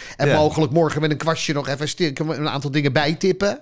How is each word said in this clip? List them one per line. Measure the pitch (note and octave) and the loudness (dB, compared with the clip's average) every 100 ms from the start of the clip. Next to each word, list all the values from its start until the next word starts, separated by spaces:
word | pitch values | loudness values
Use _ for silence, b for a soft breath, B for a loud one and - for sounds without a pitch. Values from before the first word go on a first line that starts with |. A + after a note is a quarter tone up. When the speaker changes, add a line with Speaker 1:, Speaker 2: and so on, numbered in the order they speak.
| B B | B B
Speaker 1:
En | C#3+ | 2
Speaker 2:
Ja. | C3+ | 4
Speaker 1:
mogelijk | D3+ D3+ D#3 | 4 2 2
morgen | E3 D#3 D3 | 2 2 2
met | D#3 | 0
een | D3 | 0
kwastje | D#3 D#3+ - | -2 -2 -2
nog | C#3+ C#3 | -4 -4
even | C#3 D3 | -4 -4
stiekem | - E3 C3+ D#3 | -2 -2 -2 -4
een | C#3 D3+ | -2 -2
aantal | C3+ C#3+ | -4 -2
dingen | C#3+ C#3+ | 0 2
bijtippen. | C3+ D3 E3 F#3+ F#3 G3+ B3 | 2 0 2 0 2 0 -2